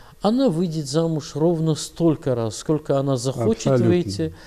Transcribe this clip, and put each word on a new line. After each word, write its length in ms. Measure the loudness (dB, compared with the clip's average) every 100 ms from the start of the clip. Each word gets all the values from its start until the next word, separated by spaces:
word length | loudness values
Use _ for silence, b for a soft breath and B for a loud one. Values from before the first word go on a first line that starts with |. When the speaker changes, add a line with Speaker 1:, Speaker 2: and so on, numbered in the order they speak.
| B B
Speaker 1:
она 280 | 0 2 2
выйдет 380 | 0 -2 -4 -4
замуж 480 | -2 0 -2 -4 0
ровно 400 | 0 2 0 -2
столько 600 | -4 0 2 2 0 -2
раз, 200 | -2 -4
сколько 420 | -2 -2 0 -2
она 180 | 0 -2
захочет 500 | -2 -2 0 0 2
Speaker 2:
Абсолютно. 200 | 4 4
Speaker 1:
выйти. 460 | 2 0 -4 -6 -8